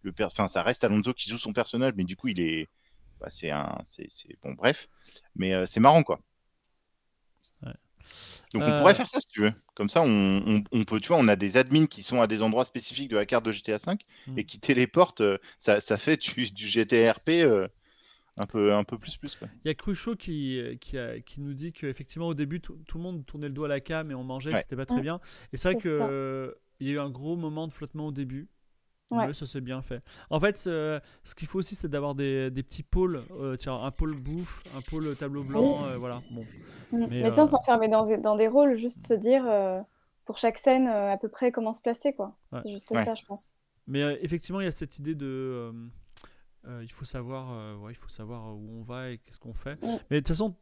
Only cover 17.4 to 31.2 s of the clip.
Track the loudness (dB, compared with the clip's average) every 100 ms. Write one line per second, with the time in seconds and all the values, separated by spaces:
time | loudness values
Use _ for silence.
17.4 | 4 4 0 _ _ _ _ _ _ -10
18.4 | -6 2 4 4 0 -8 -12 -12 -14 -12
19.4 | -16 -8 -6 -6 -6 -6 -6 -8 -6 -6
20.4 | -4 -4 -6 -10 -10 -10 -8 -10 -14 -12
21.4 | -10 -10 -12 -10 -10 -10 -12 -8 -6 -4
22.4 | -4 -6 -10 -16 -10 -10 -8 -10 -12 -12
23.4 | -10 -6 -4 -4 -4 -8 -6 -10 -8 -8
24.4 | -2 -2 -2 -8 -4 -2 -2 -8 -12 -20
25.4 | -12 -2 0 0 0 0 0 -2 -4 -6
26.4 | -8 -12 _ _ -4 -2 -4 -8 -6 -4
27.4 | -4 -6 -8 -10 -14 -8 -8 -6 -8 -8
28.4 | -12 _ _ _ _ _ -4 -2 -2 -4
29.4 | -10 -10 -8 -8 -8 -10 -12 -20 -4 2
30.4 | 2 0 -4 -2 -2 -6 -10 _